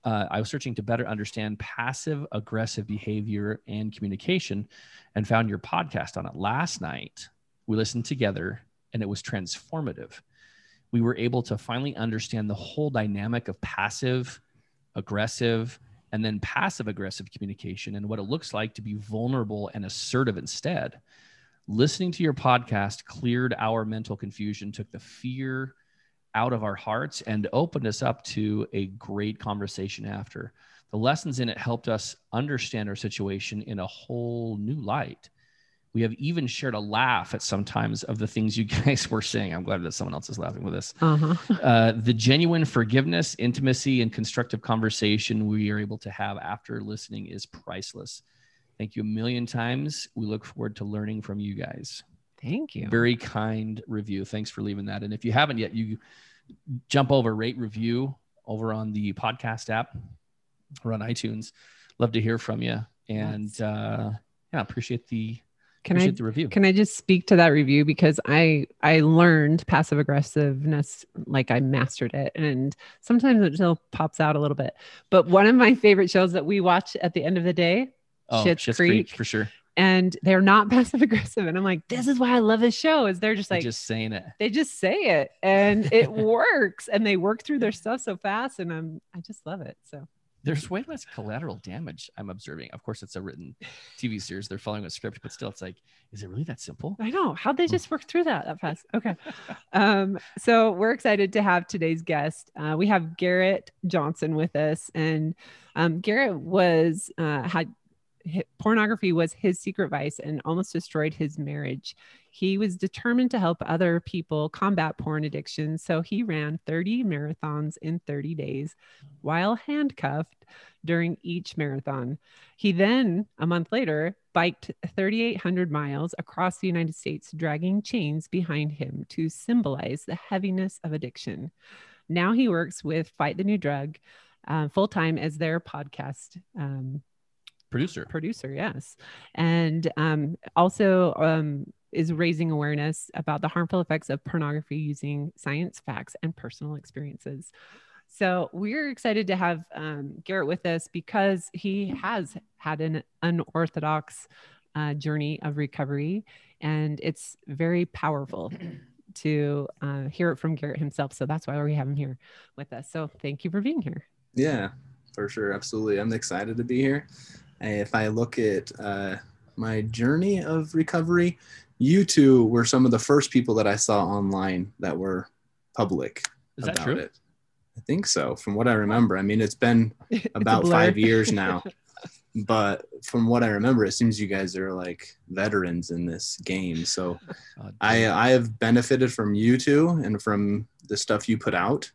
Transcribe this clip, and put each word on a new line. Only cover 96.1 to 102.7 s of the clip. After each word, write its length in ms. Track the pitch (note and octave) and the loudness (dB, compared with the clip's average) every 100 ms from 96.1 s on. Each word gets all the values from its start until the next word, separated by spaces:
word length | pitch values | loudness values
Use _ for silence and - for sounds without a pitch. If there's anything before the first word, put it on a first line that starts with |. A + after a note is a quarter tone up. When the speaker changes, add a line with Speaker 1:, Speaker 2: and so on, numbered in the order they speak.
Speaker 1:
is 100 | G#2 | -16
it 60 | G2 | -12
really 160 | G2 | -8
that 160 | E3 - | -8 -10
simple? 340 | - D2 D3 G3 | -14 -12 -10 -6
Speaker 2:
I 80 | A3 | -4
know. 240 | F4 D#4+ | -2 -2
How'd 240 | F3 D#4 C#4+ | -2 -2 0
they 80 | |
Speaker 1:
Hmm. 80 | F4 | 0
Speaker 2:
just 180 | F4+ - | 0 -2
work 140 | D#4 | -8
through 200 | - E4+ | -2 0
that 200 | E4 F#3+ | 0 0
that 160 | - - | -4 -6
fast? 240 | E3 D#3+ _ | -6 -6 _
Okay. 240 | B3 A3 F3 - - | -4 -2 -6 -10 -16
Speaker 1:
<laughs> 280 | - - _ | -14 -16 _
Speaker 2:
Um, 460 | G#3+ G3+ G3+ G3 G3 - - | 2 4 4 2 -4 -10 -4
so 360 | - A#3 A3 | 4 6 6
we're 200 | F3+ G#3+ | 4 0
excited 400 | C#4 B3+ G#3 G3 | 2 2 2 2
to 100 | G#3 | 2
have 240 | G3+ F3+ F3 | 4 2 0
today's 360 | F#3+ E3 E3 | -2 0 -2
guest. 480 | E3 D3+ D3 - - | -2 -2 -2 -6 -18
Uh, 200 | - D3+ | -8 -4